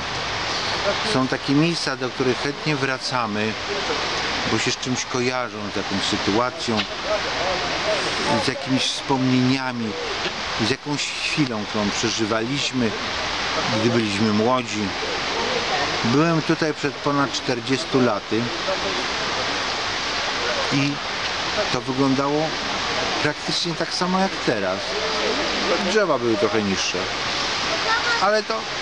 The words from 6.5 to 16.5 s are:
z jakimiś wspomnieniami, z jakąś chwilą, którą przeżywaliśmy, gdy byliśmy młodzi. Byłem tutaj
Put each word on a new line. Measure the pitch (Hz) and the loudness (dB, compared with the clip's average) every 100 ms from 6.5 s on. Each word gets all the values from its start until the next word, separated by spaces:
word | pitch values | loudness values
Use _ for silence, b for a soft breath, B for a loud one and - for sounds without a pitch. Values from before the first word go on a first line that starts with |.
| - - 107 101 - 139 156 - - - - - - - - 156 - - 117 | 0 0 0 0 -4 -2 -2 -2 -2 -2 -2 -2 -2 0 0 0 -2 0 2
z | 123 | 0
jakimiś | 127 131 131 | -2 0 2
wspomnieniami, | - - - 135 131 127 127 135 127 120 110 95 - - - - - - 110 | 2 -2 0 2 4 4 4 2 0 -2 -4 -4 -4 -4 -4 -4 -4 0 0
z | |
jakąś | 135 147 143 | 0 -2 -2
chwilą, | - - - - 131 110 101 | -2 -4 -2 2 2 0 -2
którą | 107 101 | 0 0
przeżywaliśmy, | - 113 110 107 113 117 139 - 127 113 101 - - - - - - 127 113 | 2 0 2 2 2 0 -2 0 2 0 0 -4 -2 -2 -2 -2 0 0 2
gdy | 117 | 4
byliśmy | 117 110 98 110 | 4 2 2 2
młodzi. | 104 113 127 117 107 98 - - - - - - - - - - - | 4 4 2 0 -2 -2 -2 -4 -4 -4 -2 -2 -2 -2 -2 -2 0
Byłem | 117 135 165 160 | 2 4 4 4
tutaj | 143 | 2